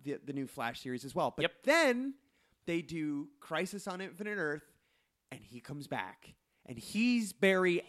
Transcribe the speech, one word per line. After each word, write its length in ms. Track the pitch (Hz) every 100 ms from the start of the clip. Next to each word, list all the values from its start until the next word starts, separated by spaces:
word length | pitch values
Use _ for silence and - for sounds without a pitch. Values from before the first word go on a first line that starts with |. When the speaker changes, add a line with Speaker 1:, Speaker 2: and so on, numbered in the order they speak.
Speaker 1:
the, 160 | 139 131
the 100 | 135
new 120 | 139 131
Flash 360 | 143 117 123
series 240 | 131 123 135
as 100 | 170
well. 180 | 135 -
But 60 |
Speaker 2:
Yep. 80 | 165 -
Speaker 1:
then 500 | 254 330 285 247 269 - _ _ _ _ -
they 160 | 170
do 460 | 143 165 151 143 147 _
Crisis 480 | - 160 190 202 196
on 120 | 180
Infinite 380 | 190 175 208 208
Earth, 260 | 151 151 - _ _ _ _ _ _
and 120 | 120
he 160 | 101 120
comes 280 | - 147 143
back. 480 | 123 92 - - - _ _ -
And 120 | 117
he's 520 | - 208 247 240 202
Barry 420 | - 196 185 185
Speaker 2:
He's, 80 | 170